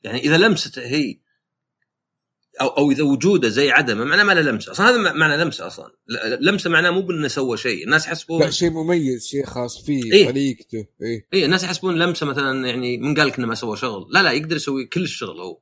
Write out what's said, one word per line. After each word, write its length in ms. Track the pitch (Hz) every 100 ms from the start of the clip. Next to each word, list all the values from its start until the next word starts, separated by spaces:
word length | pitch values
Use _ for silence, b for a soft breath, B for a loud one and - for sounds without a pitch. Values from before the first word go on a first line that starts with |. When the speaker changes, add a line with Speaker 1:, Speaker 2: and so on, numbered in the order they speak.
Speaker 1:
يعني 160 | 101 120
إذا 180 | 147 165
لمسته 440 | 220 190 - -
هي، 380 | 120 147 127 - _ _ _ _ _ _ _ _ _ _ _ _ _ -
أو، 60 | 139
أو 240 | - 143
إذا 120 | 135
وجوده 460 | 147 135 175 185 120
زي 220 | 107 143
عدمه، 320 | 127 127 107
معناه 200 | 131 175
ما 100 | 202
له 80 | 175
لمسة. 300 | 147 110 -
أصلًا 180 | - 214
هذا 80 | 240
ما-، 160 | 185
معنى 300 | 147 156 147
لمسة 240 | 165 - 92
أصلًا. 240 | - - _ -
ل-، 380 | 113 110 123 156
لمسة 200 | 202 175
معناه 200 | 160 175
مو 120 | 180
بإنه 260 | 180 165 147
سوى 300 | 139 131 113
شيء. 260 | 127 92
الناس 220 | 87 156 -
يحسبون 360 | 160 - 165
Speaker 2:
لا، 80 | 139
شيء 200 | - 170
مميز، 560 | 160 160 175 139 117 -
شيء 200 | 139 131
خاص 400 | 123 120 - -
فيه، 280 | 139 113
Speaker 1:
إيه. 160 | 202 143
Speaker 2:
طريقته. 580 | 131 139 123 - 110 101 _
إيه. 260 | 110 117 _
Speaker 1:
إيه، 120 | 190 151
الناس 180 | 180
يحسبون 360 | 180 180 185 165
لمسة 260 | 175 170 147
مثلًا، 420 | 139 139 131 127
يعني 300 | 123 123 123
من 180 | 135 147
قال 120 | 143
لك 100 | 123
إنه 100 | 117
ما 80 | 113
سوى 220 | 117 104
شغل؟ 300 | 127 101 -
لا، 100 | 175
لا، 80 | 175
يقدر 240 | 131 156 160
يسوي 300 | 143 135 123
كل 180 | -
الشغل 360 | 180 - 107 82
هو. 200 | 92 80